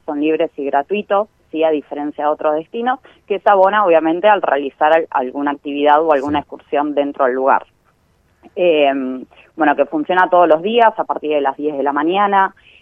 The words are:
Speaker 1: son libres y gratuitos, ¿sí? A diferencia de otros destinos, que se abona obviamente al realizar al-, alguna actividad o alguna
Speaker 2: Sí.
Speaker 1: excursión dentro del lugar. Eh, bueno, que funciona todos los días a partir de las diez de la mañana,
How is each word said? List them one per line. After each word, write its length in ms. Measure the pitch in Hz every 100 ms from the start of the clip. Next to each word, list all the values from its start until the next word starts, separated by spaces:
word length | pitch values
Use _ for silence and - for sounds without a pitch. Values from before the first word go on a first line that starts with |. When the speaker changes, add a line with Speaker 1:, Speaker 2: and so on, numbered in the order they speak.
Speaker 1:
son 160 | - 147
libres 300 | 151 156 160 -
y 80 | 139
gratuitos, 640 | 139 143 202 - 196 220 _ _
¿sí? 140 | 156
A 60 | 160
diferencia 540 | 156 - 143 147 147
de 60 | 147
otros 240 | 151 156
destinos, 460 | 151 165 233 240 254 _ _ _
que 120 | 196
se 100 | 220
abona 380 | 202 190 214 196
obviamente 420 | 165 160 175 208
al 140 | 196
realizar 500 | 170 139 139 - 151
al-, 140 | 165 160
alguna 440 | - 127 135 143
actividad 500 | 143 147 143 147 147
o 100 | 165
alguna 280 | 143 143 147
Speaker 2:
Sí. 20 |
Speaker 1:
excursión 520 | - 135 _ 143 151
dentro 300 | 143 143 143
del 100 | 135
lugar. 300 | 131 135 110 - _ _ _ _ _ _ _ -
Eh, 380 | - 180 151 143 139 131 131 117 _ _ -
bueno, 180 | 151
que 120 | 143 139
funciona 420 | 160 151 180 180
todos 200 | 180 170
los 120 | 156
días 320 | 190 233 226 208
a 60 |
partir 260 | 151 143 151
de 100 | 151
las 160 | 135 135
diez 180 | 151
de 80 | 143
la 120 | 139
mañana, 600 | 143 160 190 202 196 190 - _ _